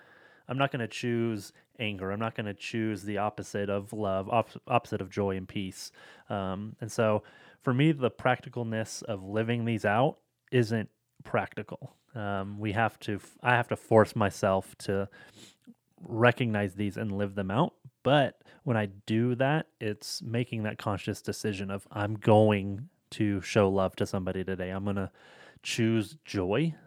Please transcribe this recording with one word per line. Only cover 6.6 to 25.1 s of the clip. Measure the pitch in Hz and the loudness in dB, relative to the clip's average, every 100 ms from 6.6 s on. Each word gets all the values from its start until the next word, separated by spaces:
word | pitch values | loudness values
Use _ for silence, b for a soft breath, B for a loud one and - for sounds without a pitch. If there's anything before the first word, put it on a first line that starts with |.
| 107 - | -8 -10
and | 113 | -6
so | - 110 107 B B B B | 0 2 2 B B B B
for | - | 0
me, | 127 156 | 4 4
the | 143 120 | 2 -2
practicalness | - 131 127 - 123 113 110 110 - | 0 0 0 -2 -8 -4 -4 -6 -8
of | - 101 | -8 -8
living | 95 107 113 120 117 | -4 -2 0 0 0
these | 110 104 | 0 2
out | 107 139 - _ _ _ | 4 2 0 _ _ _
isn't | 127 107 113 101 _ _ - | 0 2 0 -4 _ _ -20
practical. | - 113 98 - 104 - - _ _ | -4 -2 -2 -8 -12 -14 -16 _ _
Um, | 117 101 101 98 104 | -8 -4 -4 -6 -6
we | 107 | -2
have | 104 110 - | 2 0 0
to, | - 101 | -6 -8
f-, | - - | -8 -4
I | 123 120 | 2 2
have | 120 | 2
to | 107 | -4
force | - 110 101 117 | 6 8 8 4
myself | 101 - 101 95 - - | 0 2 2 2 -2 -8
to | - 98 98 B B B B B - - _ _ - | -4 -2 -4 B B B B B -20 -20 _ _ -8
recognize | 117 120 - 120 104 101 92 | 4 4 4 0 0 -2 -2
these | 104 104 | -4 -4
and | 110 98 | -4 -4
live | 101 | -4
them | 98 95 | -2 -2
out. | 107 180 - - - | 0 0 -2 -20 -4
But | 123 147 131 - B B | 2 4 4 -2 B B
when | - 113 | -2 0
I | 104 98 - | 0 -6 -2
do | 110 123 123 | 0 2 2
that, | 135 156 - _ | 2 0 -2 _
it's | 110 104 - - | -6 -6 -8 -10
making | 123 117 123 113 | -4 -4 -2 -4
that | 107 - | -4 -4
conscious | 110 95 - 101 | -4 -4 -4 -6
decision | - 101 110 95 98 | -6 -6 -4 -4 -6
of, | 98 - | -8 -8
"I'm | 107 104 107 | -4 -4 0
going | 113 107 107 101 98 98 151 _ _ | 6 8 8 4 0 -6 -10 _ _
to | - 104 101 | -2 0 -2
show | 90 113 98 | 0 4 4
love | 95 95 - | 4 0 0
to | 101 | -4
somebody | 101 92 92 | -2 -4 -4
today. | 92 92 92 | -4 -6 -6
I'm | 95 101 | -4 -4
gonna | 98 92 | -4 -4